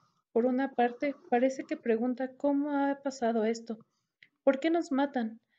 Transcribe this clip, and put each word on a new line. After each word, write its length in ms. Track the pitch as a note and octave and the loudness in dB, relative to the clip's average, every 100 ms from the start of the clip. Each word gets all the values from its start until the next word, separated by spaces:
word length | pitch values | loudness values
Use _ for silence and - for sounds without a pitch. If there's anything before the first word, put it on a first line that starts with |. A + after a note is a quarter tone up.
| _ _ _ | _ _ _
Por 120 | A#3 | 0
una 280 | B3 B3+ C4+ | 2 0 -2
parte, 420 | - A#3+ A#3+ D4 C#4 - | 0 0 0 -6 -6 0
parece 340 | A#3+ C4 C4+ | 2 2 0
que 140 | - - | -8 -6
pregunta 540 | A#3 A3 B3 B3 C4 C4 | 0 0 0 -2 -6 -2
cómo 360 | C#4+ C#4+ D4 | 0 0 0
ha 280 | C#4+ C#4 C#4 | 0 0 -2
pasado 420 | C#4 C4+ A3+ A3+ | -6 -2 0 0
esto, 340 | A3 A3+ A3+ A3+ - _ _ _ _ _ | 0 -2 -8 -12 -14 _ _ _ _ _
por 160 | - C4+ | 2 2
qué 80 | E4 | 2
nos 240 | E4+ E4 | 0 0
matan. 480 | C4+ C#4+ C4 A3 A3 _ | -2 0 -2 -4 -8 _